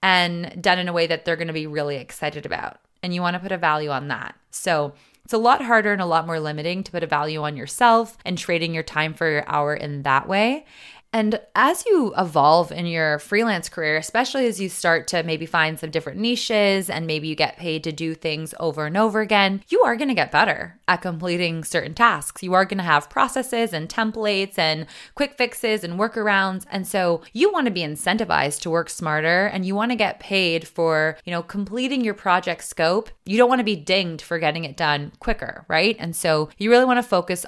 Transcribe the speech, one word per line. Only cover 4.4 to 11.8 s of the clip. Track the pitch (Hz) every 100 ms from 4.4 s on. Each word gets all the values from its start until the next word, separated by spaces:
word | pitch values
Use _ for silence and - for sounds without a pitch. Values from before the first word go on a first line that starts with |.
| _
So | - - 160 147 143 _ _
it's | -
a | 226
lot | 233 277
harder | 247 233 208
and | 202
a | 180
lot | 165 165
more | 160
limiting | 151 151 156 180
to | 190
put | 175
a | 160
value | 147 151 156
on | 151 147
yourself | 143 - 240 226 226 -
and | - 175
trading | - 170 165
your | 165
time | 160 151 156
for | 156 165
your | 147 -
hour | 151 147
in | 151 147 143
that | 139 135 -
way. | 190 220 285 - - - - _
And | 226 214 220 -
as | - 262 349